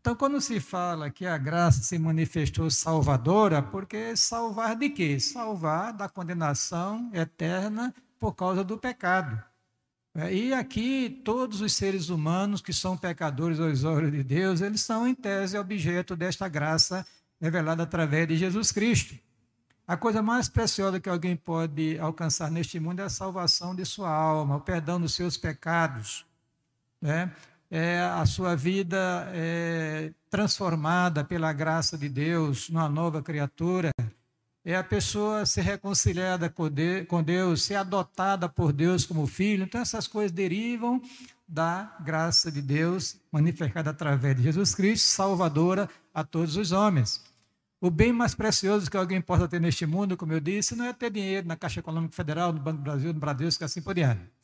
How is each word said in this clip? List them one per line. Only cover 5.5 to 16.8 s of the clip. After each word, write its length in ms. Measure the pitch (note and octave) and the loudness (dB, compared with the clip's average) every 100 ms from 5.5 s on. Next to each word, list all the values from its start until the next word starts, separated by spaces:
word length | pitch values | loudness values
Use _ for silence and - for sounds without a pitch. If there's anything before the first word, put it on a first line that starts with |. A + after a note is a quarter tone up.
| G3+ D#3+ D#3+ G#3+ | -2 0 0 -2
da 160 | G#3+ G3 | -6 -8
condenação 1000 | - E3+ F3 D#3 C#3 - E3+ F#3 G#3+ A#3+ | -8 -6 -2 0 0 -2 -4 -4 -4 -4
eterna 800 | F#3+ D#3+ _ E3 F3 G3+ G#3+ B3 - _ _ | -4 -4 _ -2 -2 -2 -2 -4 -6 _ _
por 160 | A3 | -6
causa 280 | - F3+ F#3 | -2 0 0
do 160 | F#3+ A3 | -2 -4
pecado. 640 | B3+ B3 F3+ F#3 D#3 A2 - _ _ _ _ _ _ | -6 -4 2 2 2 -6 -8 _ _ _ _ _ _
É, 180 | D#3+ E3+ | -8 -2
e 200 | F#3+ A#3+ | -2 0
aqui, 680 | C4 - - A#3+ C4+ B3 - | -2 -2 -4 -2 0 -2 -4
todos 360 | - A#3 B3+ G#3 | -2 0 -2 -2
os 100 | G#3 | -2
seres 380 | - G3 F#3+ D#3+ | 0 0 -2 -2
humanos 500 | F3 D3+ F3 G3+ G3+ | -2 0 0 0 -2
que 120 | - | -4
são 240 | D#3+ F#3 F#3 | -4 -2 -4
pecadores 640 | F#3 E3+ D#3+ C3+ E3 D#3+ | -4 -2 -4 0 -2 0
aos 240 | D#3+ C#3 | 2 2
olhos 300 | D3+ D#3 D#3 | 2 2 2
de 100 | C#3+ | 0
Deus, 380 | C3 D3 F#3+ F3 | 0 0 2 2
eles 220 | G3 G#3+ | 0 -2
são, 260 | - A3+ A#3+ | 0 0 0
em 60 | |
tese, 440 | B3+ G#3 G3 G3 G3+ | 0 -2 -2 -2 -4
objeto 560 | F#3 G#3 D#3 F3 F3+ | -4 -2 0 0 -2
desta 320 | F3+ F3+ - F#3+ | -4 -4 -2 -4
graça 560 | D3+ D3 D#3+ | -2 0 2